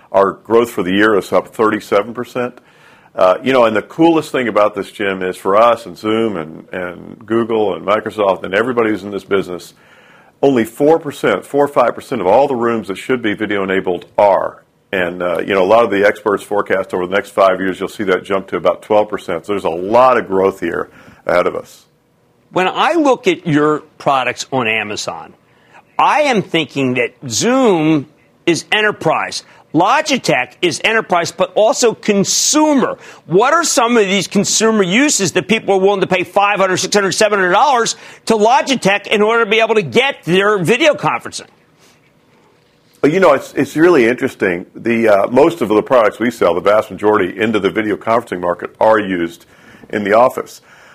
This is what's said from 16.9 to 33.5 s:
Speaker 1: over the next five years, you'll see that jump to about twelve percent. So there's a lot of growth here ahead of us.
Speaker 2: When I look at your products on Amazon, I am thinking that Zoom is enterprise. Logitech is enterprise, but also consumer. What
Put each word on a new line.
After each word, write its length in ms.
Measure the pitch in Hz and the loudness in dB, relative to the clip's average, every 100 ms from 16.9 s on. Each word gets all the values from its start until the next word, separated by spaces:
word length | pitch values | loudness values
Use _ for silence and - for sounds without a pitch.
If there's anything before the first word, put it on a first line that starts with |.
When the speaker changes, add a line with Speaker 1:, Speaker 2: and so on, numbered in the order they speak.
Speaker 1:
over 120 | 95 90 | -4 -2
the 80 | |
next 160 | 98 101 | -4 -4
five 280 | - 98 92 | 2 2 2
years, 220 | 95 87 | -2 -4
you'll 80 | 92 | -8
see 160 | - | -6
that 180 | 98 90 | -2 -2
jump 240 | 87 98 95 | 0 -4 -4
to 80 | 90 | -2
about 260 | 87 85 | -2 -2
twelve 260 | - 107 107 | 0 0 0
percent. 360 | 98 - 85 | -6 -8 -8
So 100 | - | -4
there's 100 | 101 | -4
a 60 | 90 | -4
lot 460 | 82 95 113 127 123 | -4 0 4 4 2
of 120 | 95 | 0
growth 320 | 95 95 95 | 0 0 0
here 280 | 85 82 - - - - | -6 -6 -8 -12 -20 -12
ahead 220 | - 87 90 | -2 0 0
of 80 | |
us. 320 | 80 - - _ _ _ _ _ _ _ | -4 -12 -20 _ _ _ _ _ _ _
Speaker 2:
When 160 | 170 185 | -4 -2
I 280 | 175 233 | 0 0
look 340 | 339 285 240 - | 2 0 0 0
at 180 | 160 - | -2 -2
your 320 | 147 151 151 - _ | 0 0 -2 -6 _
products 480 | - 135 123 120 - | -2 -2 -2 -6 -6
on 160 | 135 113 | -4 -2
Amazon, 680 | 110 104 101 - 85 78 - _ _ _ - _ - | -2 -4 -8 -10 -12 -16 -20 _ _ _ -20 _ -2
I 260 | 165 240 | 0 2
am 200 | 294 208 | 0 -2
thinking 520 | - 165 156 139 131 | -2 -4 -4 -4 -2
that 200 | 123 120 - 139 | -2 -4 -6 -10
Zoom 800 | 113 202 262 254 175 156 156 - _ _ _ | -4 0 2 2 2 2 0 -2 _ _ _
is 200 | - 151 - | -2 -2 -2
enterprise. 720 | 208 214 - 160 127 92 - - - _ | -2 -2 -2 -2 -2 -4 -8 -14 -20 _
Logitech 840 | 147 190 277 311 262 - 139 123 - | 0 2 2 0 -4 0 -2 -2 -4
is 200 | 180 139 | -4 -2
enterprise, 480 | 196 220 - 175 170 | -2 -2 0 -2 -2
but 220 | - 180 | -4 -2
also 400 | - 214 - 240 | 2 0 2 0
consumer. 1040 | 180 - 202 190 - - 302 311 285 151 - - - - | 0 -2 0 0 -2 0 2 2 2 0 -4 -14 -20 -2
What 280 | 170 247 | 2 2